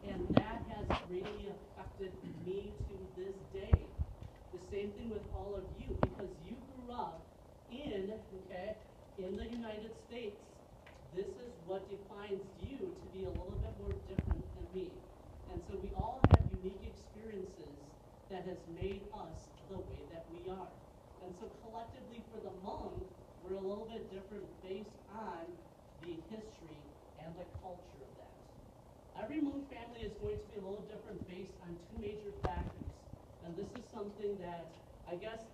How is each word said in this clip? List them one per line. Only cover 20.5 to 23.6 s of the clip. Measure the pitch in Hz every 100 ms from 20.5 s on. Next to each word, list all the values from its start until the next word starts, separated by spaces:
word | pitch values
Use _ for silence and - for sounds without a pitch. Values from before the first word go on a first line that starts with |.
| 190 - - - - - -
And | 180 180
so | 220 - 226
collectively | 214 233 254 208 233 -
for | 220
the | 190 185
Hmong, | 196 302 196 180 - - - -
we're | 185
a | 190